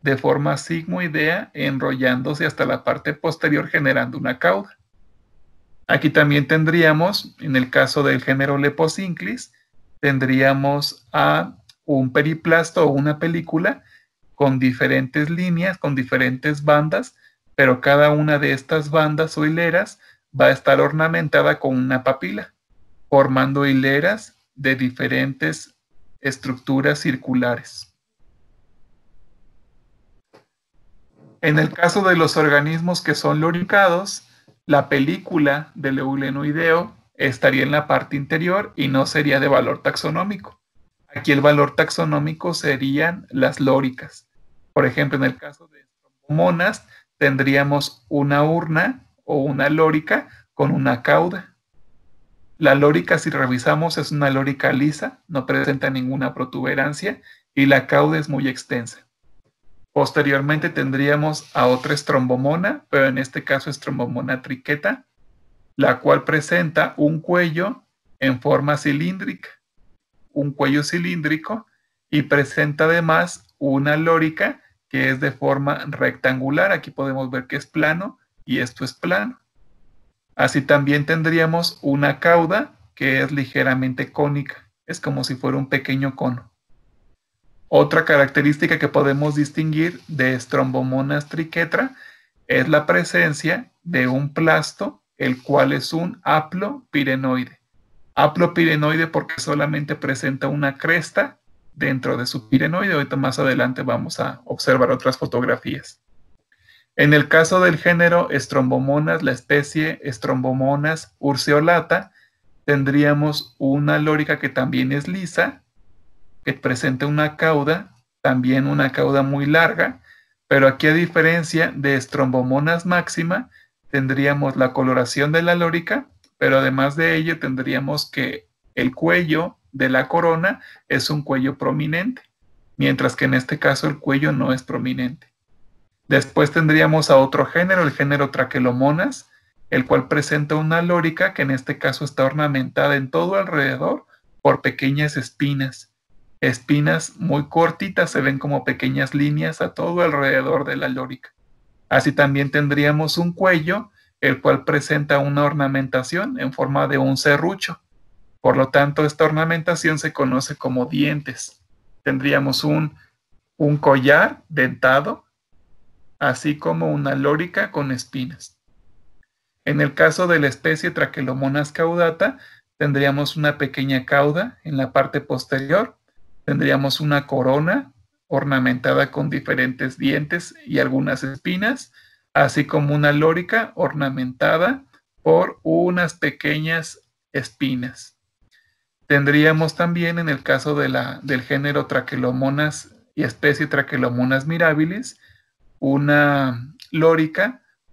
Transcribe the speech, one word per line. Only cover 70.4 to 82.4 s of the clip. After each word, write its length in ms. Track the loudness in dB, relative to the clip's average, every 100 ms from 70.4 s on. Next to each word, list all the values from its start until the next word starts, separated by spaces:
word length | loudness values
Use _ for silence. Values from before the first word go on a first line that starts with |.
| -4
cuello 320 | -2 0 2
cilíndrico, 840 | 0 -4 -4 -4 -2 -4 -4 -10 -10 _ _ _ _
y 140 | -2
presenta 640 | 2 2 2 -2 -2 0 2
además 680 | 2 2 2 0 -6 _ _
una 360 | -2 0 0 0
lórica 680 | 2 2 2 0 -4 -4 _ _ _
que 160 | -2 -2
es 100 | -2
de 120 | -4
forma 540 | -2 -2 0 -2 -4 -8
rectangular. 840 | -4 -4 0 -2 -2 -2 0 0
Aquí 200 | -2 -6
podemos 400 | -8 -6 -4 -6
ver 160 | -8 -8
que 80 | -10
es 100 | -6
plano 540 | -2 -2 -2 -6 -14 _ _ -6
y 140 | -4
esto 260 | -4 -6 -10
es 80 |
plano. 460 | -8 -4 -2 -4 -10 _ _ -20 _ -20 -20 _ _ _ -2
Así 260 | 0 0
también 460 | 2 2 4 0 0
tendríamos 720 | 0 2 2 2 0 -2 -4
una 380 | -2 2 0 2
cauda 560 | 4 4